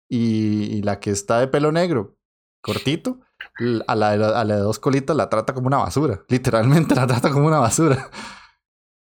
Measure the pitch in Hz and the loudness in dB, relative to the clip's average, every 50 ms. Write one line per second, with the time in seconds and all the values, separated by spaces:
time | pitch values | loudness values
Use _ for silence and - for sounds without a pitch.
0 | _ - 127 120 117 113 110 110 110 107 107 107 104 - 110 107 101 101 101 - | _ -6 -2 0 0 0 0 0 0 0 0 -2 -2 -4 -4 -4 -2 -4 -4 -4
1 | - 104 101 101 - - 117 117 131 131 139 147 147 151 156 165 180 180 160 117 | -4 -4 -4 -4 -2 0 0 0 0 0 0 0 0 0 0 0 0 0 -2 -2
2 | 98 - _ _ _ _ _ _ _ _ _ _ - - 104 - - 131 151 170 | -4 -6 _ _ _ _ _ _ _ _ _ _ -8 -6 -6 -4 -2 -4 -4 -2
3 | - 254 254 - _ _ _ - - - - - 117 120 117 110 - - - 110 | -4 -6 -8 -8 _ _ _ -20 -20 -18 -10 -6 -4 -2 -2 -2 -2 -2 0 0
4 | 107 107 104 104 110 107 107 120 113 107 104 104 101 107 110 - - 147 131 139 | 2 2 2 2 2 2 0 0 0 0 0 0 0 0 -2 -2 -2 0 0 0
5 | 131 139 160 135 98 - - 110 - - 127 131 127 127 143 131 101 90 - 131 | 0 -2 -2 -2 -2 0 -2 -2 -2 -2 -4 -2 -2 0 0 0 0 0 -2 -2
6 | 156 139 101 - - - 123 127 - 127 113 113 110 127 147 165 160 - 285 - | -2 -2 -2 -6 -6 -4 -2 -2 0 0 2 2 4 4 4 4 4 2 2 2
7 | 131 123 127 117 - 156 135 143 147 160 156 151 123 110 - - 165 156 131 123 | 2 2 0 0 0 0 2 2 2 4 4 4 2 2 2 2 2 2 2 0
8 | - - - - - - - - - - _ _ _ _ _ _ _ _ _ _ | -2 -10 -16 -16 -16 -16 -18 -20 -20 -20 _ _ _ _ _ _ _ _ _ _